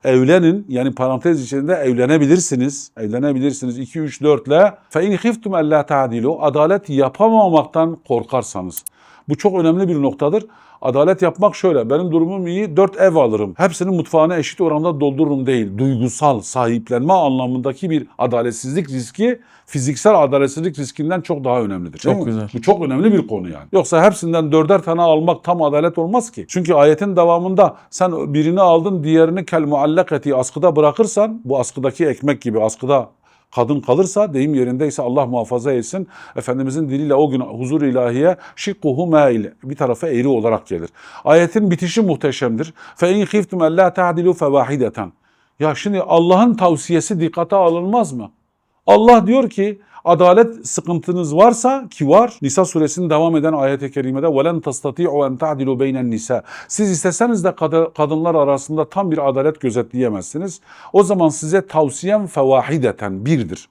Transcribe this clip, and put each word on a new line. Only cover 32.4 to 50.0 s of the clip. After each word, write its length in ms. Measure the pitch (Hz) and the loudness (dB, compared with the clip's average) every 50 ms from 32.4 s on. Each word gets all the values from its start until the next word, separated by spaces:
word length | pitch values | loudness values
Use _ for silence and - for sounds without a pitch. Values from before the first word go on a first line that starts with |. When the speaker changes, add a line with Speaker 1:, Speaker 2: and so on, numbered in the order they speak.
Speaker 1:
gibi 180 | - 120 107 110 | -4 -4 -2 0
askıda 480 | 110 110 - - - 127 143 135 117 - _ _ _ _ _ _ _ _ - | 0 -2 -2 -4 -2 0 0 0 0 -2 _ _ _ _ _ _ _ _ -2
kadın 260 | 123 120 113 147 143 | -2 -2 0 -2 -4
kalırsa, 540 | 120 - 123 156 190 185 - 208 208 208 147 | 0 0 2 2 2 0 0 -2 -2 0 0
deyim 200 | 131 135 151 151 | -2 -2 0 0
yerindeyse 480 | 135 127 123 123 131 156 147 131 - | 0 0 -2 -2 -2 -4 -4 -4 -4
Allah 240 | 135 123 123 147 139 | -6 -2 0 -2 -2
muhafaza 460 | 123 127 120 113 - 123 123 117 143 | 0 -2 -4 -4 -2 -4 -4 -2 -2
etsin, 360 | 135 120 113 - - 190 185 - - - - - - | -2 -2 -4 -6 -8 -10 -10 -10 -14 -20 -20 -12 -12
Efendimizin 520 | - 123 - 123 131 139 135 131 156 160 139 | -12 -6 -6 -4 -4 -4 -4 -4 -4 -4 -4
diliyle 260 | 135 139 151 147 139 | -2 -4 0 2 2
o 160 | 135 151 147 | 2 2 2
gün 100 | 131 131 | 0 -4
huzur 420 | 127 - 110 113 131 127 147 156 | -4 -6 -8 -10 -6 -4 -2 0
ilahiye 540 | 147 135 123 127 123 120 120 127 147 175 180 175 - - - | 0 0 0 0 0 0 0 2 2 0 0 -2 -8 -20 -16
şikkuhu 500 | - - 202 196 _ - 156 131 139 180 | -10 -8 -8 -8 _ -4 -4 -2 -2 -2
mail, 400 | 170 160 151 147 135 120 113 101 - - _ - | 2 2 4 4 4 2 0 -4 -6 -12 _ -14
bir 120 | 131 147 | -14 -8
tarafa 320 | - 147 127 117 - - 165 | -4 -2 -4 -2 -4 -4 -4
eğri 200 | 135 120 123 139 | -2 0 0 0
olarak 380 | 135 113 107 117 110 98 - | 0 0 0 0 0 0 -2
gelir. 240 | - 95 85 82 82 _ - - - - - - | -6 -8 -8 -8 -10 _ -20 -20 -20 -20 -8 2
Ayetin 460 | - 151 170 175 170 - 220 208 196 | 4 4 4 4 2 0 0 0 0
bitişi 300 | 175 - 185 175 165 226 | 0 -2 -2 -4 -2 0
muhteşemdir. 720 | 220 185 156 - - 143 127 - 139 123 113 110 151 160 - _ - - - | 0 0 -2 -2 -2 -4 -4 -2 -4 -2 -2 -4 -6 -8 -10 _ -20 -20 -6
Fe 160 | - 170 175 | -2 0 0
in 140 | 190 208 202 | 2 0 0
khiftum 360 | - - 214 190 - - 180 | 0 0 -2 -2 -2 -2 0
alla 320 | 165 156 160 175 190 180 170 | 0 2 4 4 2 2 2
ta'dilu 380 | - 180 175 170 170 175 180 | 0 -2 0 0 0 0 0
fevahideten. 800 | 175 175 156 143 139 139 127 120 143 143 123 107 - 120 101 87 - _ _ _ _ _ _ _ _ _ | 0 0 0 0 2 2 0 0 -2 -2 -2 -4 -4 -6 -10 -10 -12 _ _ _ _ _ _ _ _ _
Ya 140 | 147 156 143 | -2 -2 -2
şimdi 260 | - - 208 202 190 | -2 -4 -4 -2 -2
Allah'ın 540 | 170 170 - 170 170 175 185 185 226 247 226 | 0 2 2 2 4 4 4 4 4 4 2
tavsiyesi 640 | - 185 175 165 143 - - 170 160 151 - 214 170 | 2 2 2 2 0 -2 0 0 0 0 0 -2 -2
dikkate 360 | 165 156 - 175 170 170 202 | -2 -2 -2 -4 -4 0 2
alınmaz 560 | 196 185 170 165 170 175 190 214 247 220 156 | 2 2 2 2 0 -2 -2 0 0 -2 -2
mı? 180 | 135 123 107 87 _ _ _ _ _ _ _ _ _ _ _ | -6 -12 -12 -14 _ _ _ _ _ _ _ _ _ _ _
Allah 400 | - 202 208 220 233 240 226 190 | 4 4 6 8 8 8 8 6
diyor 240 | 190 240 269 254 214 | 4 2 2 0 0
ki, 280 | - - 196 208 208 202 _ _ _ - | -2 -2 -2 -2 -4 -8 _ _ _ -6